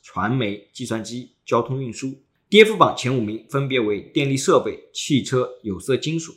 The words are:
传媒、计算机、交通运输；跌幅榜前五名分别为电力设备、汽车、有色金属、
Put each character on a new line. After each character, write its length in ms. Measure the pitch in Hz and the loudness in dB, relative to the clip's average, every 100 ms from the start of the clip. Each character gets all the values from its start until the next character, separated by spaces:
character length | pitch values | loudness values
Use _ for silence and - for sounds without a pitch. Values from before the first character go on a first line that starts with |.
传 320 | - - 101 131 | -14 -6 -2 -2
媒、 320 | 107 101 - | -2 -6 -12
计 120 | - 120 | -14 -8
算 160 | 113 | -6
机、 300 | 101 120 123 _ - | -6 -12 -14 _ -2
交 160 | 117 | -2
通 200 | 120 131 | -2 -4
运 120 | 131 | -8
输； 160 | 104 135 135 _ _ _ | -8 -10 -10 _ _ _
跌 160 | 202 214 | 6 8
幅 100 | 202 | 6
榜 180 | 135 - | 2 2
前 200 | 123 131 | -2 -2
五 40 | |
名 240 | 107 110 - | -2 -6 -6
分 160 | 139 139 | -4 -2
别 100 | 131 | 0
为 220 | 107 92 | 0 -2
电 280 | - 156 139 | -4 -2 0
力 60 | 135 | 0
设 240 | - 165 | 4 4
备、 180 | - - - | 2 -4 -12
汽 300 | - - 139 | -10 -2 0
车、 240 | 101 127 123 - | 0 0 -2 -6
有 160 | 110 90 | -8 -6
色 160 | - 127 | -2 -2
金 240 | 151 165 | -2 -6
属、 140 | 165 | -6